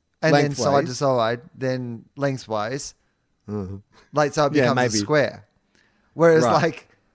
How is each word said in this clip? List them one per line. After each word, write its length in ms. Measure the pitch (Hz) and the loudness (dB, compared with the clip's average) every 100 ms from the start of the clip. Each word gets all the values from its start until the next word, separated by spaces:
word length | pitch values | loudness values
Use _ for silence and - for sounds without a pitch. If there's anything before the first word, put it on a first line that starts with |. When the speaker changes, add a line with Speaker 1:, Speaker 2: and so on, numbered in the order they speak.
| _ _ | _ _
Speaker 1:
and 120 | 160 143 | 2 2
then 180 | 147 | 2
side 100 | 139 143 | 0 0
Speaker 2:
lengthways? 160 | 143 131 | 2 0
Speaker 1:
to 40 | |
side, 460 | 120 143 127 113 120 - - | -2 0 2 0 -2 -8 -8
then 480 | 131 127 123 113 - - | -6 -4 -8 -12 -16 -6
lengthways. 800 | 139 131 - 107 107 139 - - _ _ _ _ - | -4 -4 -6 -6 -4 -8 -12 -18 _ _ _ _ -10
Speaker 2:
Mm-hmm. 300 | 104 92 98 - _ _ | -8 -8 -12 -16 _ _
Speaker 1:
Like, 200 | 139 147 | -2 0
so 140 | 151 147 | 0 0
it 80 | |
Speaker 2:
Yeah, 80 | 147 123 | 2 2
Speaker 1:
becomes 60 | 127 | 2
a 40 | |
Speaker 2:
maybe. 160 | 123 107 | 0 0
Speaker 1:
square. 460 | 101 151 117 - - _ _ _ _ _ _ | 0 0 0 -4 -20 _ _ _ _ _ _
Whereas, 300 | 135 165 160 | 2 4 6
Speaker 2:
Right. 180 | 123 151 | 4 2
Speaker 1:
like, 260 | 165 - - _ _ | 0 -4 -14 _ _